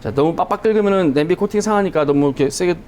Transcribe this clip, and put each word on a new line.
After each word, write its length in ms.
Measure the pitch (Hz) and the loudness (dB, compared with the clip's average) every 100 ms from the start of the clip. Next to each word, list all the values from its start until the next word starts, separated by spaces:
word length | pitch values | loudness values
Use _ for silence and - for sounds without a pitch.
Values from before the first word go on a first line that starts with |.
자, 120 | - | -6
너무 220 | 131 156 170 | 0 0 0
빡빡 260 | 175 202 | -2 -2
끓으면은 520 | 220 220 202 196 170 | 0 2 2 2 2
냄비 200 | 135 156 | 2 0
코팅 260 | 180 202 208 | 0 -2 -2
상하니까 420 | 208 208 196 156 | 0 0 0 0
너무 220 | 143 143 143 | 0 2 2
이렇게 240 | 135 139 | 0 -2
세게 240 | - 180 170 | 0 -2 -2